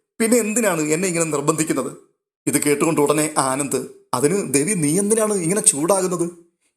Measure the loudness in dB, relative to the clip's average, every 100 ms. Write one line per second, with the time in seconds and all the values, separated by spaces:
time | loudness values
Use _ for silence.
0 | _ -4 2 2 2 0 0 0 0 0
1 | 0 -2 -2 -2 0 0 -2 -4 -6 -10
2 | -20 _ _ _ -2 0 2 2 2 2
3 | 2 2 0 0 0 -2 -2 -4 -6 -14
4 | _ 0 0 0 0 0 0 0 0 0
5 | 0 0 0 0 -2 0 0 2 2 2
6 | 0 -2 -4 -6 -20 _ _